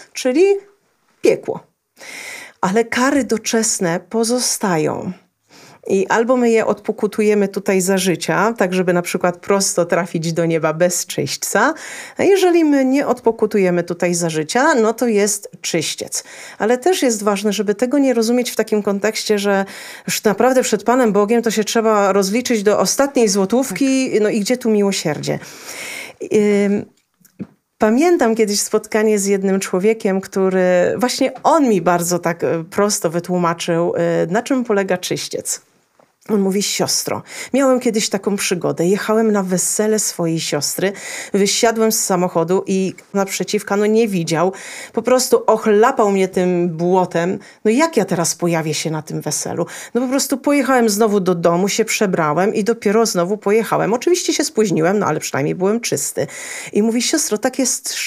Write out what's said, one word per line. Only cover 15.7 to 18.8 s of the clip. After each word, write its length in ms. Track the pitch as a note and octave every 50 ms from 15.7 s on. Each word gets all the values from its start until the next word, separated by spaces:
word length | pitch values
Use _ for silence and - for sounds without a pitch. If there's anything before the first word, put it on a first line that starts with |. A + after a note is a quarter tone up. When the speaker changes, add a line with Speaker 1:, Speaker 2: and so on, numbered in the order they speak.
| - E3+ D3 - - - G#2+ - - - - - - - - - - -
Speaker 1:
Ale 200 | - G#3+ B3 B3
też 240 | B3 F4 F#4 F#4 D4+
jest 200 | C#4 C#4 G3+ G#3
ważne, 300 | G#3+ G3+ G3 G3+ G#3+ G3
żeby 220 | G3+ G#3+ G3 G#3
tego 240 | G#3 B3 B3+ C4+ C#4+
nie 140 | C#4 C4+ B3
rozumieć 380 | A#3 A3+ A3 A#3+ B3 A#3+ A#3+
w 40 | -
takim 280 | - A3 A3 A3 G#3+